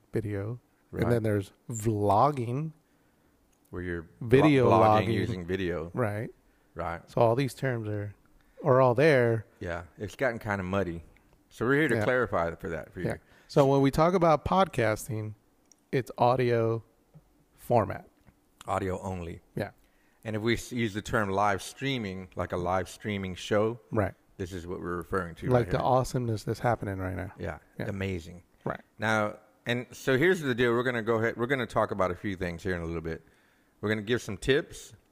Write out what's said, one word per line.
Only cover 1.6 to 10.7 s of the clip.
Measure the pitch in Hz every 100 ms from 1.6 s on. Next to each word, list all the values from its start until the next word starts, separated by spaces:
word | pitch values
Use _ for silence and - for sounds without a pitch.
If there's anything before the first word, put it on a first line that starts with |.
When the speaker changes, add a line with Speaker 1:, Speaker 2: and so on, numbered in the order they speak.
| -
Speaker 1:
vlogging. | 113 110 104 104 101 135 143 113 127 160 - _ _ _ _ _ _ _ _ _
Speaker 2:
Where | 92
you're | 90 85 82 -
Speaker 1:
Video | 120 131 151 135 110
Speaker 2:
blo-, | 95
blogging |
Speaker 1:
logging. | 107 107 95
Speaker 2:
using | 95 87 92 85
video. | 95 90 85 82 -
Speaker 1:
Right. | 110 104 139 - _ _ _ 82
Speaker 2:
Right. | 85 85 -
Speaker 1:
So | -
all | 117 117
these | 135 -
terms | 135 120 107
are, | 104 104 - _ _ _ - 165
are | 127
all | 131 117
there. | 156 135 120 113 - -
Speaker 2:
Yeah. | 92 85 85 -
It's | 104 -
gotten | 131 113
kinda | 110 98
muddy. | 90